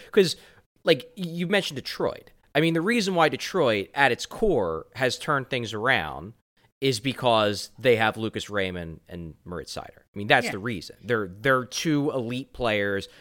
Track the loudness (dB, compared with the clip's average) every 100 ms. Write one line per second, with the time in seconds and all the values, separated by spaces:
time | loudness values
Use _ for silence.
0 | 0 4 4 0 -14 -20 _ _ 2 2
1 | 0 -10 -8 -4 0 0 -2 -8 -8 -4
2 | -4 -6 -16 _ _ 2 2 2 2 0
3 | 2 4 2 2 -4 2 2 2 0 4
4 | 4 4 -4 -2 2 2 2 -2 -6 -2
5 | -2 -2 -2 -2 -2 -6 -4 -2 0 0
6 | 0 -8 -12 -18 _ _ _ -2 0 0
7 | -4 0 2 4 4 0 -8 0 4 4
8 | 4 0 -4 -6 -4 -2 -2 -4 -10 -12
9 | -14 -14 -14 -14 -12 -12 -10 -12 -14 -18
10 | _ -6 2 2 2 -4 -6 -8 -10 -10
11 | -2 -2 -2 -2 2 2 0 -4 0 0
12 | 0 -2 -4 -6 -8 -4 -2 0 0 -2
13 | -6 -14